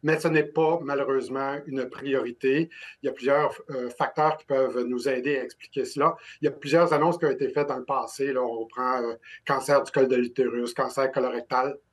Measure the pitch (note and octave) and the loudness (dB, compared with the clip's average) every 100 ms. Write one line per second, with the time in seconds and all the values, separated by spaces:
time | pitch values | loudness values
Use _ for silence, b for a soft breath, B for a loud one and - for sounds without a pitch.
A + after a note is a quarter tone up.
0 | D3 D#3 E3 D#3 D3 D#3+ D#3+ E3+ C3+ C#3+ | 2 2 2 2 2 2 2 2 0 -2
1 | C3+ C3+ A#2 C3 C3+ C#3+ C#3+ C3+ B2 - | 0 0 -2 -4 -4 -6 -6 -6 -6 -6
2 | C#3 C3+ A#2+ A#2+ C3+ C#3 E3 B B B | -2 0 -2 -2 2 2 0 B B B
3 | C#3 C3 A#2+ C#3+ D3 - - C3 B2 - | -6 -2 2 4 2 -2 -8 -6 -6 -2
4 | C#3 - D#3 D#3 - C3+ C3 B2 B2 B2 | -2 2 2 2 -2 2 2 0 -2 -2
5 | C3 B2+ B2+ C#3+ A#2+ - - - B2 C#3+ | 0 -2 0 -2 -4 -12 -10 -6 -6 2
6 | D3+ D#3+ B B D3 - C#3+ D#3+ E3+ D3 | 0 0 B B -2 -2 0 4 4 4
7 | D#3+ E3+ D3+ B2+ C3+ - C#3+ B2+ B2 C3+ | 2 2 0 0 -2 0 -2 -4 -4 -4
8 | B2 - C#3 B2+ B2 A#2 A2+ - B2+ B2+ | -4 -4 -2 -2 -2 -4 -8 -4 -2 0
9 | A#2 A#2 B B - C#3 C3 C#3+ A2+ - | -2 -6 B B -4 -2 4 2 2 2
10 | B2+ B2+ B2 - B2 A#2+ A#2+ A#2+ B2+ C3 | 4 4 0 0 0 0 -4 -2 -4 0
11 | C3 C3+ B2+ A#2+ - B2+ C3+ C#3 _ | 0 0 -2 -4 -2 0 0 -4 _